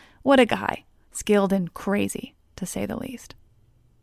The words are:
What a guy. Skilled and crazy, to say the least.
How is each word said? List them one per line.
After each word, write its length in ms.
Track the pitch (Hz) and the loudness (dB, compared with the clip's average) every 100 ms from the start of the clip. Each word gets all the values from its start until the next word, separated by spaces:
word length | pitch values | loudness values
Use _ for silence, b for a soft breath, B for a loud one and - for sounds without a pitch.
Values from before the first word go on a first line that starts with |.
| b b | b b
What 160 | 262 277 | 4 6
a 60 | 240 | 6
guy. 380 | - - - _ _ _ | 2 -4 -6 _ _ _
Skilled 420 | - - 208 196 | -8 2 4 4
and 200 | 196 170 | 0 -2
crazy, 640 | - - 202 196 - - _ _ - | -6 -2 -2 -2 -6 -12 _ _ -14
to 80 | 180 | -10
say 200 | - 202 | -8 -6
the 120 | - | -8
least. 380 | - 240 - - _ _ _ _ _ _ | -10 -14 -18 -20 _ _ _ _ _ _